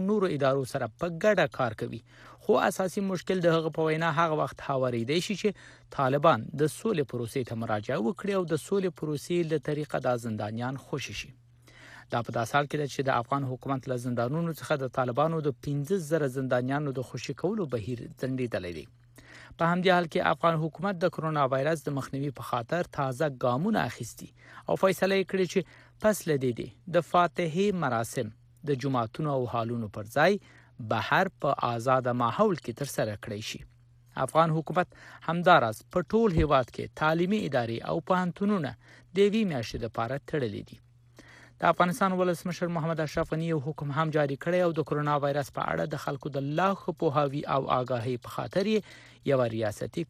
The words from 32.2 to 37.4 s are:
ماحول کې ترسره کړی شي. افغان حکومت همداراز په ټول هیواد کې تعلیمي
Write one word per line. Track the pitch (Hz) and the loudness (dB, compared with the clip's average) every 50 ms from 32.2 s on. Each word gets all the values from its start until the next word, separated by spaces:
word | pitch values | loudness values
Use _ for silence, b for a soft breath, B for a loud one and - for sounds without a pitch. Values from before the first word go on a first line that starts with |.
| 120 | 0
ماحول | 117 110 - 214 214 175 135 | 0 2 2 2 2 2 -2
کې | - 123 117 - | -4 -8 -8 -6
ترسره | 143 - - - 123 107 104 - - | -8 -6 -4 -4 -4 -4 -4 -8 -8
کړی | - 104 104 110 - | -8 -8 -8 -8 -10
شي. | - - - - - _ _ _ _ - _ _ - - 135 | -10 -12 -14 -18 -20 _ _ _ _ -20 _ _ -6 -4 -4
افغان | - - 156 165 165 156 160 | 0 4 4 4 4 2 0
حکومت | 147 - 160 180 175 - - B B B B B B - | -2 0 0 0 0 -2 -4 B B B B B B -2
همداراز | 170 175 170 180 170 143 117 110 110 - - - - | 0 4 8 8 8 8 8 4 -2 -4 -6 -4 -2
په | 180 175 - | -2 0 2
ټول | 208 226 233 214 165 156 | 2 4 4 4 4 4
هیواد | 156 143 147 131 123 - - | 4 6 4 4 2 2 -4
کې | - 113 110 - - | -10 -10 -8 -4 0
تعلیمي | 156 156 160 170 180 185 214 214 | 2 2 2 2 2 2 0 0